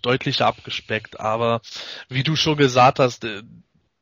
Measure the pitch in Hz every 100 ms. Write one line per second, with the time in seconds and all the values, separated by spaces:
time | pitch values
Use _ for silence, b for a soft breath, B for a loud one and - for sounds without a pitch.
0 | 123 131 143 - 113 - - - - 110
1 | - - 107 113 117 117 - B B B
2 | B 127 143 156 160 147 139 123 127 -
3 | 127 - 117 101 117 - _ _ _ _